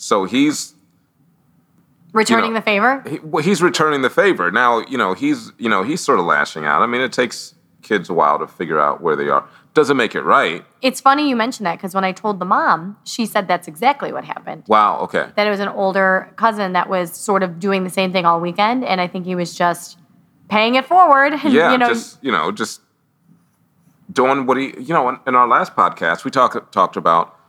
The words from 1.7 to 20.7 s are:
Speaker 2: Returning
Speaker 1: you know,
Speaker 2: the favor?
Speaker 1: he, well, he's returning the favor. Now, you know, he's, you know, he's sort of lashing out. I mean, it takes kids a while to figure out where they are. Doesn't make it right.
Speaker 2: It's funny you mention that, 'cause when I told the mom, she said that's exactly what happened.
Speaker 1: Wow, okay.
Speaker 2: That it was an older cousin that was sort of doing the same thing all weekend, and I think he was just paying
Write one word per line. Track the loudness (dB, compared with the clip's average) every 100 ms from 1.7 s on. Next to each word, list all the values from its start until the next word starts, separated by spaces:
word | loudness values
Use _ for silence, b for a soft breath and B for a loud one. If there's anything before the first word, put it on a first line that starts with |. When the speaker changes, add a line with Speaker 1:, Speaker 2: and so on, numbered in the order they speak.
| _ _ _ _
Speaker 2:
Returning | -2 2 2 0
Speaker 1:
you |
know, | -2
Speaker 2:
the |
favor? | -2 0 0 -2 -6
Speaker 1:
he, | -12
well, | -6 -2
he's | 0 2
returning | 0 2 0 0
the | 0
favor. | 2 2 2 0
Now, | 2 2 2 -2
you | -2
know, | -2
he's, | 0 -2 -4 -6 _
you | 0
know, | 0
he's | 0 -4
sort | 0 0
of |
lashing | 2 0 0 -4
out. | -2 0
I | 0
mean, | 0
it | -4
takes | -2 -4 -4 -16 _ _ _
kids | -4 -4 -2
a |
while | 2 2 2
to | -4
figure | -10 -4 0
out | 0 0
where | -2
they | -2 0
are. | 0 B B B
Doesn't | 0 2 2
make | 0
it | -2
right. | 2 2 2 -4 -12 _
Speaker 2:
It's | -4 2
funny | 2 2 0
you | -2
mention | -2 -4
that, | -6 -6
'cause | -6
when | -4
I | -4
told | -4 -6 -4
the |
mom, | 0 0 2 0 -4 -14
she | -14 -8 -2
said | -2 0
that's | -4 -4
exactly | -2 -2 0 -6
what | -8
happened. | -10 -12 -12 -16 2
Speaker 1:
Wow, | 4 4 0
okay. | -2 -4 -2 -2
Speaker 2:
That | -2
it |
was | -2
an | -4
older | -2 -2 2 2 0 -2 -2
cousin | 0 0 -2
that | -2 0
was | -2 -4
sort | -8 -2 0
of | 0 -2
doing | -2 -2
the | -2
same | -2 0
thing | 2
all | 2 2
weekend, | -2 0 0 0
and | -2 -2
I | -2
think | -6 -6
he |
was | -4 -6
just | 0 0 0 -10 -20 _ _ _ _ _
paying | 0 2